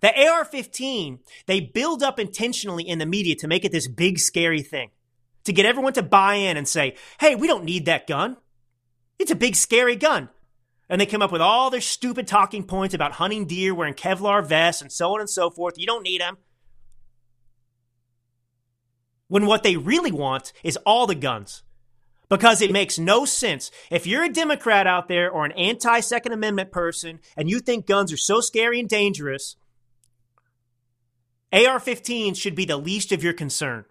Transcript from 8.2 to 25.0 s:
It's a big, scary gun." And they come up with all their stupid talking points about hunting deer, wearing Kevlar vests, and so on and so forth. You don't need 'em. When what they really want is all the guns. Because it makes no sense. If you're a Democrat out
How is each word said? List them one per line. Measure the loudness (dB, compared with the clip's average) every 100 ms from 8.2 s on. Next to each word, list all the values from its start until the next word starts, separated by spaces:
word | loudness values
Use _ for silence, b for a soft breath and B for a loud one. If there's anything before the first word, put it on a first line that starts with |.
| -4 -6 _ _ _ _ _ _ _ -6
It's | -2
a | 2
big, | 2 2
scary | 2 4 4 2
gun." | 2 0 -4 _ _ _ _ _ -4
And | 0
they | 0
come | 0
up | 0
with | 2
all | 4 4 2
their | 0
stupid | -4 -4 -4 -4 2
talking | 2 2 -2
points | -6 -4 -2
about | -2 -2
hunting | -2 -4 -4 -6
deer, | -2 -2
wearing | -2 -4
Kevlar | -4 -4 -2 2 0 2
vests, | 2 2 0
and | -8
so | -4 -2
on | -2
and | -4
so | -2 -2
forth. | -2 -8 -6
You | -4
don't | -4
need | -4 -6
'em. | -6 -10 _ _ -20 -20 -20 -20 -20 _ _ _ _ _ _ _ _ _ _ _ _ _ _ _ _ _ _ _ _ _ -2
When | 2 4
what | 4
they | 2 0
really | 0 0 0
want | -2 -2 -4 -6 b
is | -6 -2
all | 2 2 2
the |
guns. | 0 -4 -6 -10 -20 -20 -20 _ _ _ _ -2
Because | 4 6 6
it | 2
makes | 0 0 -2
no | 2 2
sense. | 2 -2 -2 -4 -8 B B
If | -4 -2
you're | -2
a | 0
Democrat | 0 -2 0 2 4 4
out | 2